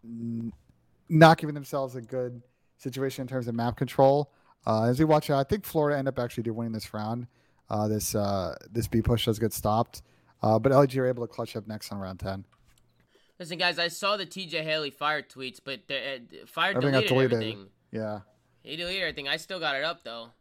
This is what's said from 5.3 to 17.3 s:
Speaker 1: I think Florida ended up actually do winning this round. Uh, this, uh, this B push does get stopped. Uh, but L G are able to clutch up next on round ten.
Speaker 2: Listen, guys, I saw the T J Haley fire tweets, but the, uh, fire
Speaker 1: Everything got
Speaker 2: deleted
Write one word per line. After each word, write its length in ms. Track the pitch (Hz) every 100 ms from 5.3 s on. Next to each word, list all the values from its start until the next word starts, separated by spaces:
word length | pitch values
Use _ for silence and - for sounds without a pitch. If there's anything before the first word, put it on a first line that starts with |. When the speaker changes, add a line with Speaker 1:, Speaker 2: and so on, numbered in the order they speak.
| 139
Speaker 1:
I 80 |
think 200 | 139 214 -
Florida 320 | 160 147 143
ended 160 | 135 127
up 20 |
actually 200 | 120 -
do 100 | 117
winning 200 | 110 117
this 200 | 110 -
round. 340 | 107 107 120 120 _ _ _ _
Uh, 180 | 107 107
this, 260 | 107 - 110
uh, 400 | 101 98 87 - -
this 160 | 110 110
B 140 | 113
push 240 | 110 117 -
does 120 | 110
get 140 | 110
stopped. 480 | - 107 110 117 - - _ _ _
Uh, 160 | 107 110
but 120 | 127
L 140 | 135 143
G 140 | 131
are 60 | 127
able 180 | 120 117
to 60 |
clutch 220 | - 117 117
up 120 | 104
next 240 | 107 -
on 80 | 101
round 200 | 95 92
ten. 240 | 98 95 98 _ _ _ _ _ _ _ _ _
Speaker 2:
Listen, 200 | 170 175
guys, 200 | 175 165
I 80 | 170
saw 280 | 156 196 208
the 80 | 180
T 220 | 185 180
J 160 | 165
Haley 260 | 156 156 147
fire 320 | - 147 151
tweets, 380 | - 127 127 -
but 240 | - 127 _
the, 280 | 139 123 131
uh, 40 | 120 - -
fire 260 | - 175
Speaker 1:
Everything 200 | 190 139
got 120 | 135 185
Speaker 2:
deleted 220 | 131 131